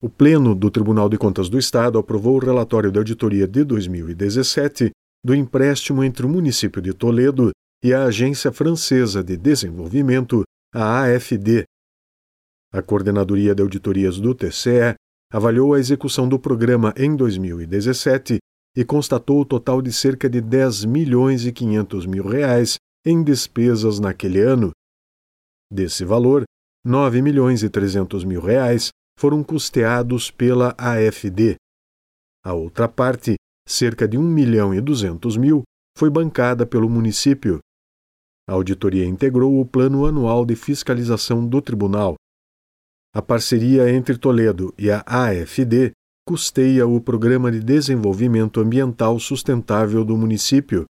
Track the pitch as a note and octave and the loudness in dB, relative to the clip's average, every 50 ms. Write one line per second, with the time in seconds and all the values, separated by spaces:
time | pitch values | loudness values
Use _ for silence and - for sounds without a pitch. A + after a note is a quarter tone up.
0 | - A#2 - _ C3+ D3 D#3+ D#3 C#3 A#2+ G#2+ F#2 F#2+ G#2 - A#2 G#2+ G#2 A2 G#2+ | -8 -10 0 _ 4 6 6 6 4 4 2 2 0 0 0 0 0 2 2 2
1 | G#2 G#2 G#2+ G#2 - G#2 F#2+ - F#2+ F2 G#2 C3 B2 - - B2 A#2 B2 A2 A2+ | 2 2 0 2 0 0 0 0 -4 -2 -2 -2 -2 0 0 0 0 2 0 0
2 | G2+ - A#2+ G#2+ G2+ A#2+ C3 C3+ B2+ B2 B2+ B2 A#2 - - A2+ G#2+ G2+ F#2+ G#2 | -2 0 -4 -2 0 2 2 2 2 2 0 0 0 0 0 0 0 2 0 0
3 | G#2+ G#2+ A2+ - - A2 G2 G2+ G2 F#2 F#2+ C3 D3+ C#3+ B2 G#2+ G2 F2+ F#2 F2 | 0 -2 -4 -2 -2 0 0 0 0 0 2 0 0 0 0 -2 -2 -4 -6 -8
4 | E2 D#2+ E2+ E2 G2 G2+ G2+ B2 C3 - - - C#3+ D3 C#3+ - B2+ G#2+ - _ | -6 -8 -6 -4 -4 -2 -2 -2 -2 -2 -2 -2 -2 -2 -2 0 -2 -2 -2 _
5 | _ _ _ _ _ B2 C3 C#3+ C#3 B2+ - C3+ C3 C#3 C#3+ C3 - - C#3+ C3+ | _ _ _ _ _ 0 0 0 0 0 0 0 2 2 0 -2 -2 -4 -2 0
6 | C3+ C3+ B2+ - B2 B2+ D#3 F#3 F3 D3 A#2+ - - G2+ - - F#2 F#2 F#2+ - | 0 0 -2 -2 -2 -2 0 0 0 0 -2 -2 -4 -4 -4 -4 -6 -6 -6 -2
7 | - A#2+ A#2+ A#2 B2 C#3 C#3+ C3 B2+ A2 - _ _ _ _ _ - B2 B2+ C3 | 0 0 2 4 2 2 2 2 2 0 0 _ _ _ _ _ 0 2 2 2
8 | C3+ B2+ A2+ G2 A#2+ C3 C#3+ C3 - C#3 A#2 - D3+ D#3+ E3+ D#3+ - - C#3 B2+ | 2 0 0 0 0 0 0 -2 -2 -4 -2 0 0 0 0 -2 -2 0 2 2
9 | B2+ A2+ F#2+ G2+ F#2 F2 F#2 E2+ F2 C3+ D3+ B2+ - F2+ E2 F2 E2+ E2 F#2+ C3+ | 2 2 0 -4 -4 -4 -6 -2 2 2 2 2 0 -6 -8 -10 -10 -4 -2 0
10 | C#3+ C3 B2 C3 B2+ A#2+ - A2+ G2 - _ _ _ _ _ A#2 A2+ G#2+ A2+ B2+ | 0 2 2 0 0 0 0 0 0 -2 _ _ _ _ _ -4 -2 0 0 0
11 | C3 B2+ A#2+ B2 A#2+ - B2+ G#2+ G2 G#2+ A#2 A#2 F#2+ _ _ _ _ _ _ _ | 2 2 2 0 0 -2 -6 -4 0 2 2 2 2 _ _ _ _ _ _ _
12 | _ _ _ _ _ _ _ _ _ _ _ _ _ _ - F#2 F2+ - G#2 G#2 | _ _ _ _ _ _ _ _ _ _ _ _ _ _ -8 -8 -6 -2 -2 -2
13 | F#2+ G2+ G2+ G2+ G2 F#2 G2+ G2 G2+ G#2 G2+ G2 G2 G2 F#2+ F#2+ - G#2 G2 F#2+ | 0 0 0 0 0 0 0 0 2 0 2 2 0 -2 -2 -6 -4 -4 -2 0
14 | G2 F#2+ F2+ F#2+ G2+ A#2+ B2+ B2 - F2 - - - A#2+ A#2+ B2 A#2 A#2 A2+ - | 0 0 -2 -2 -2 -2 -2 -2 -4 -8 -6 -4 -2 0 2 2 2 0 -2 -4
15 | _ _ _ _ _ _ - A2 G#2 A#2 A2+ A#2+ C3+ C#3+ D3 C#3+ C3+ B2 C#3+ C#3 | _ _ _ _ _ _ -6 -2 0 2 2 2 2 4 2 2 2 0 -2 -2
16 | - C#3 - - B2+ B2+ C3 C3 - D3 C3+ A2+ A#2 A#2 B2 A#2+ A2+ G#2+ G#2+ - | -2 -6 -4 -2 0 0 0 -2 0 -2 -2 0 2 2 2 2 2 0 0 0
17 | C3 D3 D#3 C#3+ C3 A#2+ G2+ F#2 F#2+ F#2 E2+ E2+ E2+ E2 F2+ G2+ G#2 A#2+ B2+ - | -2 -2 0 0 0 0 0 -2 -4 -6 -6 -8 -8 -4 -4 -2 -2 -2 -2 -2
18 | - D3 C3 C3+ C3 - A#2+ G#2 _ _ _ _ _ _ _ - B2 - C#3+ D3 | 0 0 0 0 0 -2 -4 -4 _ _ _ _ _ _ _ -4 -4 0 0 -2
19 | C#3+ - - A#2+ - - C#3+ C#3+ C#3+ C3+ C#3 A#2+ A#2+ - B2+ C3 C3 B2+ A#2 - | 0 0 -2 -4 0 0 0 0 2 0 -2 -4 -2 -2 -2 -2 -2 -4 -6 -2
20 | - C3+ C3 C3 - C3+ A#2+ B2 A#2 A2 A2+ C3 C3+ C3 A2+ G2 G2+ A2 A#2+ D3+ | 0 -2 -2 0 -2 -2 -2 -2 -4 0 0 2 2 0 0 -2 -4 -2 0 0
21 | E3 C#3+ B2 B2 B2+ C3+ C3+ B2+ A#2 B2 A#2+ - B2 A2+ G#2+ G#2+ G#2 - - G2 | 0 2 2 2 2 2 2 0 -2 -4 -6 -4 -4 -2 0 0 -2 -2 -6 -8
22 | E2+ F#2 F#2+ G2 G2 G2 A2 C#3 D3 C3+ B2 A#2+ A#2+ A2 - - _ _ _ _ | -6 -6 -6 -6 -4 -4 -2 -2 0 2 2 2 2 0 -2 -8 _ _ _ _
23 | _ E3 E3 E3 E3 D3 C#3+ B2+ - - _ - A#2 B2 A#2+ A2 G#2+ A2 G#2 G2+ | _ 0 2 2 4 2 0 0 -2 -6 _ 0 2 2 2 2 0 0 0 0
24 | G#2 G2 F#2 - - G2 F#2 F#2+ G#2 B2 C3+ B2+ A2+ F2+ D#2 _ _ _ _ _ | -2 -4 -4 -4 -6 -2 0 2 2 4 4 2 2 0 -2 _ _ _ _ _
25 | _ _ _ _ _ _ _ _ _ _ _ _ _ _ - G2 F#2+ E2+ - - | _ _ _ _ _ _ _ _ _ _ _ _ _ _ -6 -6 -4 -4 -4 -8
26 | F#2+ F2 G#2 A#2 B2 B2 C3+ C#3+ A#2+ - _ _ _ _ _ _ _ B2 A#2+ C3+ | -4 -2 0 2 4 4 2 2 0 -2 _ _ _ _ _ _ _ -2 0 2
27 | C#3+ C3+ A#2 B2 C3 D3 D3 C#3 C3 B2+ C3 A#2 G#2+ G#2 - G#2+ G2 G2 F#2+ G2+ | 2 2 2 2 2 2 2 2 2 2 2 0 0 -2 -2 0 -2 0 0 -2
28 | F#2+ F#2 - G2 F2 F#2+ F#2 F2 D#2+ F2+ A2 C3 C3+ B2 A#2+ A#2 - - - _ | -2 -2 -4 -6 -6 -4 -6 -4 -2 0 0 2 2 2 0 0 -2 -6 -10 _
29 | _ _ _ _ - C#3+ D3 D3+ D3 - D#3+ D3+ - - - C3+ A#2 A2+ A#2 B2 | _ _ _ _ 0 0 0 0 -2 -4 -6 -6 -6 -4 -2 0 0 0 0 0
30 | B2 B2 B2 A#2+ - - - _ B2 A#2+ B2+ B2 B2 B2 A#2+ - A#2+ B2 A#2+ A2+ | -2 -2 -4 -4 -6 -8 -6 _ 0 0 2 2 0 0 -2 -4 -4 -4 0 2
31 | A2 A2 G2+ - - G#2 F2+ G2 A2 A2+ F2+ - _ _ _ _ _ _ _ _ | 2 0 0 -2 -8 -8 -2 0 2 2 0 -2 _ _ _ _ _ _ _ _
32 | _ _ _ _ _ _ _ _ _ F#2 F2+ E2+ D#2+ E2+ - - A#2 A#2 - - | _ _ _ _ _ _ _ _ _ -8 -6 -6 -6 -8 -4 -2 -2 -2 0 -2
33 | B2 B2+ B2+ B2 - - G#2+ F#2 _ _ _ _ _ - - - C#3+ A#2 A2+ - | 0 0 0 -2 -2 -2 -4 -4 _ _ _ _ _ -10 -4 -2 0 -2 0 0
34 | A#2 G#2+ G#2 B2 D#3 E3+ E3 D#3 C#3+ A#2+ A2+ A2 G#2 G2 F#2+ F#2 A#2+ C#3+ D3+ B2 | -2 0 0 0 0 2 2 2 2 4 4 2 2 2 0 0 0 -2 -2 -2
35 | G2+ F#2 E2+ E2+ - A#2+ G#2+ A2 B2+ C#3+ D#3 D3 B2 _ _ _ _ _ _ - | -2 -4 -4 -4 -6 -4 -2 0 2 2 2 2 0 _ _ _ _ _ _ 0
36 | D#3 D#3 C#3+ D#3+ E3 D#3 - - B2 B2 B2 A#2 A#2+ A#2+ - B2 A2 A2+ A#2 A#2 | 0 0 2 0 -2 -2 -2 0 0 0 2 0 -2 0 0 0 0 2 0 0
37 | A2+ A2+ G#2+ - - C#3 C#3 C3+ - G#2+ F2 D2+ - _ _ _ _ _ _ _ | 0 -2 -2 0 2 2 0 2 0 -4 -4 -4 -6 _ _ _ _ _ _ _
38 | _ _ _ _ _ _ _ _ _ - G2+ F#2 F#2+ F2+ G2 F2+ - G2+ F#2 F#2+ | _ _ _ _ _ _ _ _ _ -6 -4 -4 -2 -2 -4 -2 -2 -2 0 0
39 | F#2 F2+ F#2 F#2 - C3+ B2+ B2+ B2+ C3+ C#3 C3+ C3 B2 _ C3 B2+ C3+ C3+ C#3 | -2 -2 -2 0 -2 0 2 2 2 2 2 2 0 0 _ 0 2 2 2 2
40 | C#3+ D3+ D#3 D3+ B2 A2+ A2+ A#2+ B2 A#2+ A#2 A2+ - - C#3+ C#3+ - - C3 A#2+ | 0 0 0 0 0 0 0 0 0 0 -2 -4 -2 -6 -6 -6 -2 -4 -4 -2
41 | A#2+ A#2 A#2 G#2 - - A#2+ A#2 A#2 A#2+ A#2+ C#3 C#3+ - B2 G#2+ G2+ G2 G2 G#2 | 0 -2 -2 -2 -2 -2 -2 -2 -2 0 -2 -2 -2 -2 -4 -2 -2 -2 0 0
42 | G#2 F#2+ D#2+ - _ _ _ _ _ _ _ _ _ _ _ _ _ _ _ _ | -2 -2 -4 -6 _ _ _ _ _ _ _ _ _ _ _ _ _ _ _ _
43 | _ _ _ A2 G#2 _ C3 A#2 A2+ - C3 A#2 A2+ B2 C3+ C3 B2+ A#2+ B2 C3 | _ _ _ -8 -4 _ -2 -2 0 0 0 0 2 4 4 4 4 4 2 2
44 | B2 - C3 A#2+ - C#3 B2+ A2+ A2+ A2 G2 E2+ F#2 F#2 - - G2+ G#2 G#2 G#2 | 0 -2 -4 -2 0 2 2 4 4 2 0 0 -4 -8 -8 -4 0 0 0 0
45 | G2+ - A#2 B2 B2+ A#2 G2+ F2+ E2 D#2+ - - C3+ A#2+ A2+ B2 C3 A#2+ - _ | -2 -4 -2 -2 0 0 -2 -2 -4 -6 -2 -2 0 2 2 2 2 2 -2 _
46 | _ _ _ _ _ - F3 E3 - - - - C3 C3 C3 C3 B2 A#2+ A#2+ A#2+ | _ _ _ _ _ -8 -6 -6 -6 -4 -2 0 2 2 4 2 2 2 2 0
47 | A#2+ - A#2+ A2+ A2 A#2 B2+ C3 B2+ B2 A#2 A2+ A2 A2+ C3+ D3+ D3 C3+ C3+ B2 | 0 0 -2 0 2 2 2 2 0 0 -2 -2 0 2 2 2 2 0 -2 0
48 | G#2+ G2+ F#2+ F#2+ A#2+ B2 A#2 A2+ A2 A2 - A#2 A2 A2+ A2+ C3 C3+ B2+ A#2 - | 0 0 0 0 0 0 2 2 0 0 0 0 0 2 2 0 0 -2 -2 -2
49 | A#2 A2 A#2 A#2 - - C#3 B2+ - - C3+ A#2+ A2+ - A2 G#2 A2 G#2+ G#2+ A2+ | 0 0 0 -2 -2 -6 -6 -6 -2 -2 -2 -2 -2 -2 0 0 0 0 0 0
50 | A2+ G#2+ A2+ A2 A2+ A2 A2 G#2 - - - C#3 C#3+ - - F#2 D#2+ - _ | 0 0 0 0 0 0 -2 -2 -2 0 0 0 0 0 -4 -4 -4 -6 _